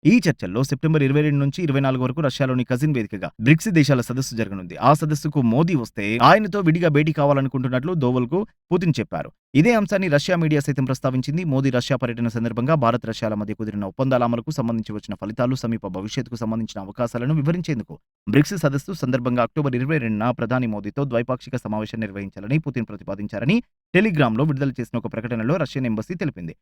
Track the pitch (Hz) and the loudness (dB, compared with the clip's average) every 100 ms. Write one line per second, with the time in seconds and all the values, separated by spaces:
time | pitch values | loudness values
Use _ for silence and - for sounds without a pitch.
0 | 147 233 180 127 95 101 139 135 156 156 | 6 6 4 0 -2 -2 -2 0 2 2
1 | 135 143 151 143 139 139 170 139 135 131 | 4 2 2 2 0 0 0 0 0 0
2 | 127 131 139 - 135 127 123 123 151 135 | -2 0 -2 0 0 0 0 0 0 0
3 | 104 101 90 - 110 160 226 165 139 131 | -2 -6 -8 -2 4 4 4 2 4 2
4 | 117 123 135 113 107 98 87 82 117 151 | 0 -4 -4 -4 -4 -4 -10 2 4 4
5 | 156 151 160 147 120 120 170 160 113 - | 2 -2 -2 2 2 4 4 2 -2 -4
6 | 101 113 127 190 208 202 170 160 170 143 | -2 4 8 6 4 0 2 2 2 2
7 | 156 151 143 139 135 135 127 127 147 180 | 2 2 2 2 0 -2 -2 -2 -2 0
8 | 123 127 120 170 214 _ _ 180 175 131 | 2 2 0 -2 -4 _ _ 0 2 0
9 | 101 85 - _ _ 131 180 233 202 196 | -2 -6 -8 _ _ 4 6 4 2 -2
10 | 190 143 165 175 160 147 139 139 131 127 | 2 0 2 0 2 2 0 -2 -2 -2
11 | 135 131 127 156 175 131 135 123 - 131 | -2 -2 -2 -4 0 0 2 0 0 -2
12 | 120 117 117 117 117 113 127 160 117 120 | -2 -2 -2 -2 -2 -2 0 2 2 0
13 | 110 110 110 107 104 104 107 104 98 92 | -4 -4 -4 -4 -6 -6 -6 -6 -8 -4
14 | 131 127 120 120 117 151 117 113 107 104 | 0 2 2 0 -4 -4 -2 -4 -4 -10
15 | - 98 98 110 123 131 117 110 101 95 | -10 -10 -8 -2 -2 -2 -2 -4 -6 -8
16 | 104 - 117 117 110 113 110 - 95 101 | -6 -6 -8 -6 -4 -4 -6 -8 -12 -4
17 | 120 120 123 156 143 175 165 131 101 - | -4 -2 0 0 0 -2 -2 -6 -6 -14
18 | _ _ - 120 147 202 151 139 - 190 | _ _ 2 4 4 2 0 0 -6 -6
19 | 131 127 123 123 117 - 143 123 131 156 | -2 0 0 0 0 0 -2 -2 0 -2
20 | 117 104 117 123 117 127 120 104 104 139 | -2 0 0 -2 -2 0 -2 -4 -6 -4
21 | 139 117 120 127 - 123 110 107 107 110 | -2 -2 -2 -6 -4 -8 -4 -6 -6 -6
22 | 107 98 98 - 104 151 151 127 110 101 | -6 -6 -10 -10 0 0 0 -6 -6 -8
23 | - 98 104 104 117 226 - _ _ 175 | -10 -8 -6 -4 0 0 -2 _ _ 2
24 | 214 160 127 110 156 135 139 127 117 120 | 4 4 2 4 0 0 -2 -2 -6 -6
25 | 113 107 113 117 113 180 143 139 127 107 | -6 -8 -6 -4 -2 -2 -2 -4 -4 -4
26 | 107 165 151 95 82 - | -6 -6 -6 -6 -14 -14